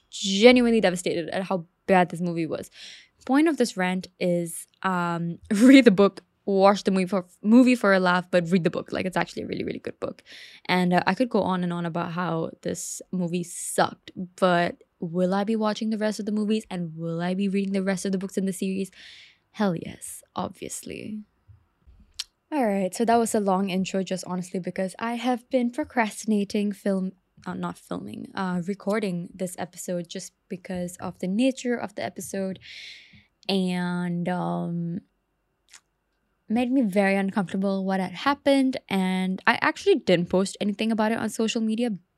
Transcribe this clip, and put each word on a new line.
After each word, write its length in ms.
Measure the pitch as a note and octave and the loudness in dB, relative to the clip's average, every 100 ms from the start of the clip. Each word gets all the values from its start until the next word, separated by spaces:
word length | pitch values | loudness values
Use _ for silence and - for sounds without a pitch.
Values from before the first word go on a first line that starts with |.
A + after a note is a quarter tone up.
| _ | _
genuinely 720 | - G3 G3 A#3 B3+ A#3+ A3+ | -8 -2 6 8 8 6 4
devastated 480 | F#3+ F3 - D#3+ D#3 | 2 0 -2 -4 -4
at 140 | - | -6
how 220 | F#3+ F#3+ E3 _ - | -4 -4 -6 _ 2
bad 220 | F#3 F3 | 4 4
this 120 | E3 | 0
movie 240 | F3 E3+ D#3 | -4 -2 -4
was. 240 | C3 - - - - - _ - | -6 -10 -16 -20 -20 -20 _ 0
Point 240 | C4+ E4 | 2 4
of 80 | C#4 | 2
this 180 | A#3 - | 0 0
rant 320 | F3+ F#3 F3+ _ | -2 -2 -6 _
is, 480 | F#3 F3 E3+ - - _ | 0 0 -2 -8 -16 _
um, 560 | F#3+ F3+ F3 E3+ E3+ E3+ - | -4 -2 -2 -2 -4 -8 -4
<laughs> 60 | |
read 320 | G3+ B3 C4+ | 6 10 10
the 80 | A#3+ | 10
book, 320 | F#3+ G3 - _ _ - | 8 4 2 _ _ -2
watch 380 | G3 G3 G3+ | 6 6 6
the 80 | - | 2
movie 160 | F#3+ F#3 | 0 0
for, 180 | G3+ F3+ _ | -2 -4 _
movie 340 | G#3 A#3 B3 B3 | 6 8 8 6
for 180 | G3+ | 4
a 60 | F#3+ | 4
laugh, 280 | F#3 F3+ F3 | 4 2 2
but 180 | F3+ E3 | 0 2
read 140 | F#3+ | 2
the 60 | E3 | 2
book. 240 | - - | -2 -6
Like, 120 | - F#3 | -4 -2
it's 120 | F3 | -2
actually 260 | - - | -4 -6
a 40 | - | -8
really, 180 | - - | -6 -6
really 140 | - | -6
good 200 | - - | -10 -10
book. 240 | - - - - - - - | -10 -12 -20 -20 -20 -18 -2
And, 280 | F3+ F3+ | 0 4
uh, 100 | F3+ - | 2 2
I 80 | |
could 160 | F#3+ B3+ | 0 2
go 120 | G#3+ | 2
on 220 | F3+ F#3 | 0 -2
and 100 | F3+ | -2
on 120 | F3 E3+ | -4 -4
about 260 | E3 F3 | -4 -6
how 400 | E3+ F3+ E3 - - | -4 -4 -2 -4 -6
this 400 | F3+ F3+ - - - | -8 -8 -10 -12 -8
movie 320 | F#3 F3 F3 | -4 -2 -2
sucked, 680 | F3 - - - F3 - - - F3+ - | -4 -8 -6 0 0 -2 -16 -12 -12 0
but 460 | F#3 F3 F3 - _ _ | 2 4 2 -2 _ _
will 320 | F3 E3+ F3+ | -6 -2 0
I 100 | G3 | 0
be 140 | G3+ A3 | 0 -2
watching 320 | G#3+ G#3 A3 | -2 -2 -4
the 80 | A3 | -2
rest 220 | G#3+ G#3+ | -2 -4
of 60 | G#3 | -4
the 60 | |
movies, 340 | G#3+ G#3 A3 - | -2 0 -2 -2
and 260 | F3+ E3+ D#3+ | -8 -8 -6
will 240 | E3 E3 | -6 -4
I 140 | F3 | -2
be 160 | F#3 G3+ | -2 0
reading 240 | G3 G3 | 0 -2
the 100 | G3 | -2
rest 220 | F#3+ F#3+ G3+ | -2 -2 -2
of 80 | |
the 40 | F#3+ | -4
books 200 | F#3+ - | -4 -4
in 80 | F#3+ | -4
the 80 | |
series? 360 | F#3 G3 F#3+ F#3+ - - - - _ _ | -2 -4 -4 -6 -10 -20 -20 -20 _ _
Hell 260 | - G#3 E3 | -2 0 0
yes, 480 | - - - - - | -6 -14 -16 -18 -12
obviously. 920 | - - - - - - - B1 G#3+ G#3 _ _ - _ _ - - - - - _ _ | -8 -8 -8 -12 -12 -12 -12 -10 -12 -14 _ _ -20 _ _ -20 -20 -20 -16 -16 _ _
All 140 | D4+ A3+ | -2 0
right, 260 | G3 F#3 | 0 -2
so 120 | - A3+ | 0 4
that 100 | A#3 | 4
was 180 | A3+ | 4
a 60 | A3+ | 0
long 300 | G3 F#3 G3 | 2 2 2
intro, 340 | F3+ F#3 G3 | -2 -2 -2
just 220 | F#3 F#3 - | -4 -6 -6
honestly 320 | F#3 F3+ F#3+ | -6 -6 -6
because 340 | F3 F3 F#3+ - | -6 -4 -6 -6
I 140 | A#3 | -6
have 360 | A#3+ A#3+ B3 - | -4 -2 -2 0
been 220 | C4 A#3+ | 0 0
procrastinating 1040 | A#3+ D4+ - A3 - - G#3 G3+ G#3+ G3+ | -2 -4 -2 -2 -2 0 0 0 -2 -2
film, 400 | G3 G#3 F#3+ F#3+ - _ _ - | -2 -2 -2 -4 -8 _ _ -12
uh, 60 | |
not 240 | F#3 F3+ - | -8 -8 -8
filming, 520 | - - G#3 G#3+ - - | -10 -10 -10 -12 -12 -6
uh, 260 | F#3+ F3+ E3+ | -4 -4 -4
recording 640 | G3 - G#3+ G#3 F3 F3 | -6 -2 -2 -2 -4 -8
this 220 | F3+ F#3 - | -8 -8 -8
episode 520 | F#3 - - F3+ E3+ | -12 -10 -8 -6 -6
just 240 | F#3+ - _ _ | -12 -14 _ _
because 480 | F3+ - F3+ F3+ F3+ | -14 -10 -8 -8 -8
of 200 | F#3 F3+ | -12 -6
the 100 | F#3 | -4
nature 460 | G3+ C4 C4 B3 A#3+ | 2 2 0 -4 -4
of 200 | - - | -6 -8
the 80 | |
episode, 560 | - - - G3 F#3+ F#3+ - - - - - - _ _ - | -8 -8 -10 -6 -6 -8 -14 -18 -18 -20 -20 -20 _ _ -2
and, 800 | G3 F#3 F3+ F3+ F3 F3 F3 F3 | 0 0 0 -2 -2 -2 -2 -2
um, 720 | F3+ E3+ F3 F3 E3+ E3+ E3+ - _ _ _ _ _ _ - _ _ _ _ _ _ _ | -2 -2 -4 -4 -4 -4 -6 -10 _ _ _ _ _ _ -20 _ _ _ _ _ _ _
made 200 | A3 B3 | -2 0
me 120 | C4+ | 2
very 340 | A3 F#3+ G3 G3 | 2 2 2 2
uncomfortable 680 | G3 F#3 F#3 F#3+ G3 G3 F#3+ | 0 0 -2 -2 -2 -2 -2
what 160 | F#3+ | -2
had 100 | F#3 | -2
happened. 640 | F3 C#4 C#4+ - C#4 C4 B3+ - | -2 -2 0 2 4 2 -2 -4
And 520 | G3 F#3 F#3 F#3 F#3 - | 0 0 0 -2 0 0
I 100 | - | 2
actually 340 | - - G4+ E4+ | 0 0 2 2
didn't 340 | - E3+ F3 | 4 2 4
post 280 | F#3 G3 - | 2 0 -2
anything 320 | G3+ G3 A3 | -4 -2 -2
about 220 | A3 G#3+ | 0 0
it 60 | A3+ | 0
on 100 | A3 | -4
social 320 | - A3+ A#3 | -2 -2 0
media 300 | A3 A3 A#3+ G3 - | -2 0 -2 -4 -10